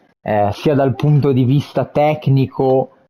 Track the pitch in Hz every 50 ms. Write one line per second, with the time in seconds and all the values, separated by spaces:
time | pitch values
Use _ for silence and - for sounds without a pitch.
0 | _ _ _ _ _ - 107 104 104 101 - - - 156 147 131 139 131 120 -
1 | - 147 151 143 131 143 131 127 131 120 139 147 - - - 139 131 - - 156
2 | 147 151 151 151 - 139 135 135 131 131 - - 135 131 131 131 131 - _ _
3 | _